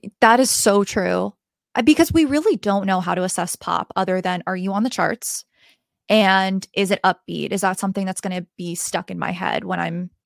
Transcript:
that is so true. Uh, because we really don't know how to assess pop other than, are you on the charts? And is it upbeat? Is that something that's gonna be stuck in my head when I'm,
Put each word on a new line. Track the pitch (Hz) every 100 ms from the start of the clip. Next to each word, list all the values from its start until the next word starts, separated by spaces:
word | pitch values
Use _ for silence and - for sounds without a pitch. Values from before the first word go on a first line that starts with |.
| 208 -
that | 226 240
is | 262
so | - 220 202
true. | 202 - 180 180 196 - _ _ _
Uh, | -
because | 233 302 330
we | 330
really | 294 285 392 277
don't | 208 196 196
know | 185
how | 180
to | 175
assess | 180 - 175 -
pop | - 170 - -
other | 190 185
than, | 185 180 -
are | 185
you | 190
on | 196
the | 247
charts? | - 170 - - - - _ _ _ _ _ -
And | 214 196 190 190 190 -
is | - 196
it | 196
upbeat? | 190 180 - 165 147
Is | 196
that | 190 190
something | 190 190 190
that's | 185
gonna | 190 180 175 -
be | 170
stuck | 170 - 170 160
in | 175
my | -
head | 180 190 -
when | 185 180
I'm, | 170 170 180 -